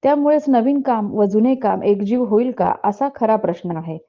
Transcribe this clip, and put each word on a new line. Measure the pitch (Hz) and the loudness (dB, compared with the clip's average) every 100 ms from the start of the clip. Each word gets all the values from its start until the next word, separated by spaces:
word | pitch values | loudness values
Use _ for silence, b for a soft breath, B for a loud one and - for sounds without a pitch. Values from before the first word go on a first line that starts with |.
त्यामुळेच | 269 294 294 302 294 | 2 2 2 2 2
नवीन | 254 233 285 | 2 2 0
काम | 269 233 208 | 0 -2 -2
व | - 208 | 0 0
जुने | 208 233 262 | 2 2 2
काम | 233 190 | 0 -2
एकजीव | 190 202 202 247 | 0 0 0 -2
होईल | 240 208 247 | 0 0 0
का, | 247 180 - | 0 -2 0
असा | - 202 277 277 | -2 -2 -4 -2
खरा | 220 220 | 0 0
प्रश्न | 185 170 180 165 | 0 -4 -6 -8
आहे. | 165 160 | -8 -12